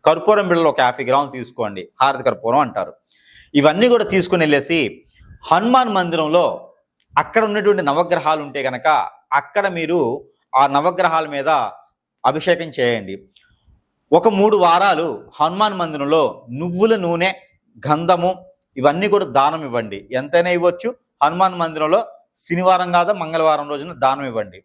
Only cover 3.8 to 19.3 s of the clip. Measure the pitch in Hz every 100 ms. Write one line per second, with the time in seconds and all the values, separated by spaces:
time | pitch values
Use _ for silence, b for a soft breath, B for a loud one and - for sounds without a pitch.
3.8 | 240 233 208 190 175 180 156 143 - 170
4.8 | 113 - _ b b b - 165 226 254
5.8 | 240 196 175 165 151 170 143 85 - _
6.8 | _ _ _ - - 226 220 208 202 202
7.8 | 147 147 175 170 151 156 147 143 131 123
8.8 | 156 143 90 _ _ 139 - 208 196 170
9.8 | 156 175 120 139 - _ _ 131 139 139
10.8 | 165 180 175 160 156 143 139 147 107 -
11.8 | _ _ _ _ - 151 185 170 165 135
12.8 | 120 113 95 98 98 b b _ _ _
13.8 | _ _ _ 160 220 196 208 208 175 170
14.8 | 196 160 165 107 - - 156 185 214 196
15.8 | 165 147 139 160 127 - 120 127 175 175
16.8 | 220 220 175 170 185 190 _ _ _ -
17.8 | 143 151 170 175 180 185 - _ _ 131
18.8 | 139 156 202 202 147